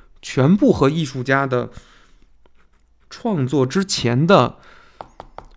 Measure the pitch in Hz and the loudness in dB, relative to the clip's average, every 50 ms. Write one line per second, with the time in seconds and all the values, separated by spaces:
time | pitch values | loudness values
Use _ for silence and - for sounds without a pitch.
0 | - - - - - - - 135 131 147 196 208 302 254 - - 139 135 151 165 | -20 -20 -20 -20 -14 -6 -2 0 2 2 2 4 4 2 2 2 2 0 0 -2
1 | 160 135 127 131 120 131 135 135 139 135 127 123 120 - - - - _ _ _ | -6 -6 -6 -8 -4 -2 -2 -2 -2 -2 -4 -4 -6 -6 -12 -20 -20 _ _ _
2 | _ _ _ _ _ _ _ _ _ _ _ _ _ _ _ _ _ _ _ _ | _ _ _ _ _ _ _ _ _ _ _ _ _ _ _ _ _ _ _ _
3 | _ - - - - 240 208 151 127 123 147 143 131 131 - 190 196 190 - - | _ -20 -18 -10 -6 -4 -2 -2 -2 -2 0 0 0 0 0 -4 -2 -2 -4 -4
4 | - - 120 127 156 170 202 160 123 - - - - - - - _ _ _ - | -2 -2 0 0 4 4 6 4 4 2 -2 -10 -20 -20 -20 -20 _ _ _ -20
5 | - - _ - - - - - - - - | -20 -20 _ -20 -20 -20 -20 -20 -20 -20 -16